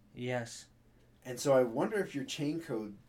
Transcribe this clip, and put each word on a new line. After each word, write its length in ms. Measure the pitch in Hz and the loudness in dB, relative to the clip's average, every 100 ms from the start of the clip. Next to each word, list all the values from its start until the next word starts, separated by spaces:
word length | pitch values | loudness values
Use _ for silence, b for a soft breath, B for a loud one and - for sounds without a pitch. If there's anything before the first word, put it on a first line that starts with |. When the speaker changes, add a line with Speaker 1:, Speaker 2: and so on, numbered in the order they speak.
| - | -20
Speaker 1:
Yes. 500 | 127 123 123 117 - - _ _ - - _ 127 | -8 -4 -4 -4 -12 -18 _ _ -20 -20 _ -12
Speaker 2:
And 120 | 123 | -2
so 140 | 143 | 6
I 100 | 131 | 6
wonder 360 | 120 113 202 214 | 6 2 0 0
if 160 | 185 | -2
your 100 | 143 | -4
chain 360 | 123 - 147 165 | -6 -4 -2 -4
code 360 | - 113 104 101 | -4 -6 -6 -12